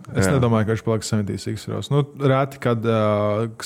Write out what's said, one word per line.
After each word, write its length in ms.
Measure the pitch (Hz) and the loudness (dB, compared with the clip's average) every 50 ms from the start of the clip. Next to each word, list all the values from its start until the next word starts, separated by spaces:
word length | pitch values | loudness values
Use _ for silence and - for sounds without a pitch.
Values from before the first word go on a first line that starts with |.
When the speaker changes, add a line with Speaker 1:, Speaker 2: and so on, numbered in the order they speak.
| - - - | -16 -6 -2
Speaker 1:
Es 100 | - 95 | 0 2
Speaker 2:
Jā. 60 | 92 139 | 2 4
Speaker 1:
nedomāju, 320 | 135 123 117 113 110 107 | 4 4 4 4 2 2
ka 60 | 98 113 | 2 -2
viņš 80 | 107 - | -2 0
paliks 240 | 123 113 110 - | -2 -2 -2 -2
seventy 300 | - - 107 104 98 101 98 | -2 -2 -2 -2 -2 -6 -6
sixeros. 500 | - 110 110 107 - - 107 107 104 - | -6 -8 -8 -8 -8 -8 -8 -6 -4 0
Nu, 140 | 139 143 139 139 - - | 0 0 0 0 -2 -2
reti, 400 | 139 139 135 131 139 135 - - | 0 2 2 2 2 0 -4 -2
kad, 240 | - 127 120 113 107 | 0 0 0 0 2
ā, 640 | 120 113 110 107 104 104 104 104 104 104 104 113 117 110 - - | 0 2 2 2 2 2 2 2 0 0 0 -2 -4 -6 -10 -14